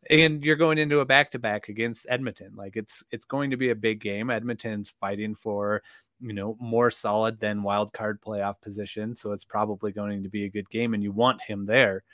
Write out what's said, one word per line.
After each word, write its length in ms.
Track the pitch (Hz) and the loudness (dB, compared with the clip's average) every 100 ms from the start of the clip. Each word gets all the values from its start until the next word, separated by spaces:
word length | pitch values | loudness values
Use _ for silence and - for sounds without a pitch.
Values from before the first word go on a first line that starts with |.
| - | 2
And 340 | 156 160 151 | 4 4 2
you're 140 | 147 151 | 2 4
going 200 | 160 156 | 4 4
into 220 | 151 147 | 4 2
a 60 | 131 | 6
back-to-back 640 | 135 143 131 113 104 - | 4 4 0 -2 -2 -4
against 360 | 104 117 110 - | -4 -4 -4 -4
Edmonton. 420 | 127 123 - 98 104 | -2 -2 -8 -12 -14
Like, 200 | 98 110 | -8 -8
it's, 280 | 104 - - | -8 -12 -12
it's 140 | 117 | -12
going 280 | - 139 139 | -6 -4 -2
to 60 | 131 | 0
be 120 | 127 | 0
a 60 | 110 | 2
big 260 | 110 107 | 0 0
game. 280 | 104 101 123 | -2 -4 -2
Edmonton's 640 | 113 120 113 113 104 104 - | -2 -4 -6 -6 -6 -8 -8
fighting 340 | 98 101 107 | -6 -4 -4
for, 480 | 104 110 101 104 104 - - _ _ | -6 -4 -2 0 -2 -4 -20 _ _
you 140 | 120 | -10
know, 240 | 101 104 110 | -6 -6 -6
more 320 | 117 117 120 | 0 4 4
solid 480 | - 107 104 110 110 | 2 0 2 2 0
than 240 | 104 104 | -2 0
wild 300 | 101 104 104 | 2 2 0
card 280 | - 107 104 | -4 -6 -6
playoff 400 | 107 104 101 101 | -6 -4 -4 -4
position. 540 | 107 101 101 107 110 120 | -10 -10 -8 -8 -8 -8
So 160 | 104 | -8
it's 140 | 101 - | -8 -4
probably 480 | 107 107 98 104 | -2 -2 -2 -6
going 300 | 101 104 101 | -4 -4 -4
to 60 | 95 | -6
be 140 | 104 | -6
a 60 | 101 | -4
good 200 | 104 98 | -6 -6
game, 240 | 113 117 | -2 0
and 80 | 107 | 0
you 120 | 101 | -2
want 280 | 101 127 117 | 2 4 2
him 240 | - 101 98 | -4 -6 2
there. 380 | 123 110 95 - | 6 6 2 -8